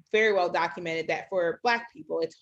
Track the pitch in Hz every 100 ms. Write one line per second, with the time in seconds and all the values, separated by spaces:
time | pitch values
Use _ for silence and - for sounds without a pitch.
0 | _ 214 220 190 175 175 170 185 170 160
1 | 165 160 - 190 170 160 240 233 - -
2 | - 165 165 -